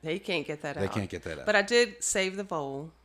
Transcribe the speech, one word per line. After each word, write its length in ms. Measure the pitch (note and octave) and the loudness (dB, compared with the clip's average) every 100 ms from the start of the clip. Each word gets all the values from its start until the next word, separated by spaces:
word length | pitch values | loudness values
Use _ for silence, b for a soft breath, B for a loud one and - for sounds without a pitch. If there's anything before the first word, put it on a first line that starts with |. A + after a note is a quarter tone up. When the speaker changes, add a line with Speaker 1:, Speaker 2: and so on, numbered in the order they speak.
Speaker 1:
they 160 | D#3 F3+ | -4 -4
can't 260 | - E3+ C#3 | -2 -2 -2
get 160 | D3 | -6
that 160 | D3 C#3+ | -6 -2
Speaker 2:
They 80 | G2 | -2
Speaker 1:
out. 80 | |
Speaker 2:
can't 160 | A2 F#2+ | -2 -4
get 140 | F2 | -4
that 160 | E2+ D2+ | -6 -4
out. 60 | C2 | 2
Speaker 1:
But 80 | G#3 | 4
I 80 | |
did 400 | G3+ A#3+ A#3+ - | 6 6 6 2
save 320 | - G3+ F#3+ F#3+ | -2 0 0 -2
the 80 | |
vole. 480 | G3 E3 C#3 C#3 D#3+ - | -4 -4 -4 -6 -8 -14